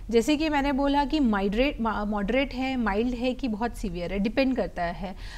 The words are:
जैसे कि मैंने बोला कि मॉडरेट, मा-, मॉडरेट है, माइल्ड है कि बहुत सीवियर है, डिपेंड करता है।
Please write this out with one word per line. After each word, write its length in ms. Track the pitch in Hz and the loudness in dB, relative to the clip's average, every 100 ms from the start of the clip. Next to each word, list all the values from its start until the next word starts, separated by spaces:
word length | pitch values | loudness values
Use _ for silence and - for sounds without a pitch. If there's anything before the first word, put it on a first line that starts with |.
| - | 0
जैसे 260 | 233 226 294 | 2 4 2
कि 120 | 320 | 2
मैंने 240 | 294 285 | 2 2
बोला 320 | 262 277 285 | 2 2 2
कि 160 | 285 311 | 2 2
मॉडरेट, 600 | 240 202 196 208 277 - | 4 2 2 2 0 0
मा-, 260 | 226 208 208 | -2 -2 -2
मॉडरेट 480 | 208 202 254 269 | -2 0 0 0
है, 220 | 254 262 262 | -2 -2 0
माइल्ड 380 | 220 202 247 | 0 0 -2
है 200 | 240 254 | -2 -2
कि 140 | 247 262 | -2 -4
बहुत 280 | 208 233 - | -2 -4 -4
सीवियर 360 | 202 175 170 | -6 -4 -4
है, 60 | 196 | -2
डिपेंड 380 | 220 233 269 247 | 0 2 2 0
करता 260 | 175 - | -2 -2
है। 340 | 170 175 196 - - | -4 -4 -8 -10 -12